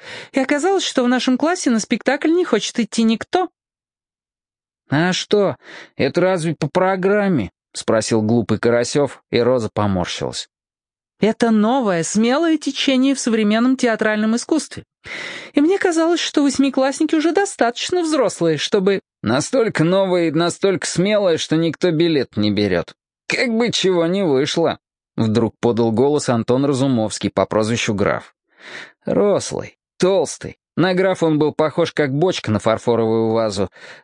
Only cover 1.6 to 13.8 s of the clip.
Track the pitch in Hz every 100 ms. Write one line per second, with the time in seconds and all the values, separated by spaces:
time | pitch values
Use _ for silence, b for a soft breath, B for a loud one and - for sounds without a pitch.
1.6 | 285 226 - 226 - 294 320 349 349 214
2.6 | - - 226 - 226 226 - 370 349 _
3.6 | _ _ _ _ _ _ _ _ _ _
4.6 | _ _ _ 139 180 180 - 208 190 -
5.6 | B B B - 131 175 185 185 160 156
6.6 | 151 180 185 190 190 208 202 156 90 -
7.6 | _ - - 110 107 113 107 117 110 107
8.6 | 117 120 120 147 139 - _ 117 117 127
9.6 | 110 - 104 95 85 - 64 - - _
10.6 | _ _ _ _ _ _ 202 220 233 214
11.6 | 214 269 220 170 165 202 233 269 339 311
12.6 | 294 - - 262 269 269 - 220 208 220
13.6 | 254 262